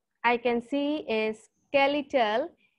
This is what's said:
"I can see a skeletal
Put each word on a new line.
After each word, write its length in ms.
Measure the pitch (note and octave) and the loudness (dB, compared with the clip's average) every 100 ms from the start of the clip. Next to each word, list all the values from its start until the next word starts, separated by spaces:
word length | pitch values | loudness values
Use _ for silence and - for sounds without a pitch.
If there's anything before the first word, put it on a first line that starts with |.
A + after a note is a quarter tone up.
| _ _ | _ _
"I 140 | A#3 A#3+ | 0 0
can 240 | A#3+ A#3 | 0 -2
see 460 | A#3 C#4+ C#4+ D4+ - | -2 -4 -2 -4 -4
a 240 | A3 A3 | -4 -4
skeletal 1160 | G#3+ - _ _ C#4 C#4 D4 C#4 C#4 A3 A3 E4 - _ | -6 -14 _ _ 0 2 0 -2 0 0 0 -4 -10 _